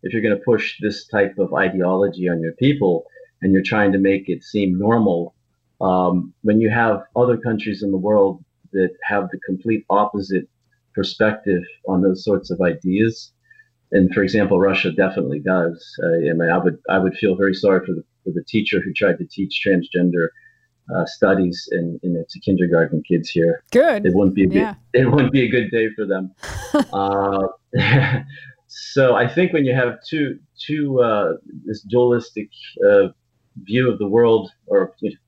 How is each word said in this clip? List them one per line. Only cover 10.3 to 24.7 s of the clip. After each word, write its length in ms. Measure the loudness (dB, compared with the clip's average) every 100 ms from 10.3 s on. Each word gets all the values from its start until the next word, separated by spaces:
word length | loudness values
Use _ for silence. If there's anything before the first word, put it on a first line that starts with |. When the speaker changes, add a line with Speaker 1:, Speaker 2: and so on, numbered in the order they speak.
| -4 -6 _ _ _ _
Speaker 1:
perspective 680 | -6 -6 0 0 0 -2 -2 -2 -14 -4
on 160 | 0
those 220 | 2 0
sorts 260 | 0 -2 -2
of 100 | -2
ideas, 680 | -2 0 -2 0 0 -2 -18 _ _ -20 _ _ _
and 200 | 2 2
for 120 | 2
example, 340 | 0 0 2 4
Russia 320 | 2 2 -2
definitely 480 | 0 0 0 -4 -4
does. 580 | 0 0 0 -4 -16 -6
Uh, 280 | -2 0 0
I 20 |
mean, 180 | 0 0
I 80 | 2
would, 200 | 0 -4 -2
I 80 | 0
would 160 | 0
feel 220 | 0 -2 0
very 180 | 0
sorry 320 | 0 2 2 0
for 60 |
the 100 | -8 -10 _ -8
with 100 | -8
a 80 |
teacher 360 | -4 -4 0 -2
who 120 | -4
tried 260 | -2 0 0
to 60 | -6
teach 360 | -8 -6 -4 0
transgender, 640 | 0 0 0 0 0 -4 _ _ _ _ _ -10
uh, 100 | -6
studies 640 | -6 0 2 2 0 -4 -6
in, 260 | -6 -4 -6
in, 220 | -4 -6 -6
to 120 | -8
kindergarten 640 | -2 0 2 2 0 -2 -2
kids 200 | -2 -2
here. 320 | 0 0 0 _
Speaker 2:
Good. 340 | 2 4 2 2
Speaker 1:
It 80 |
wouldn't 220 | 2 2 4
be 80 |
a 20 | 2
good, 80 |
Speaker 2:
Yeah. 200 | 2 0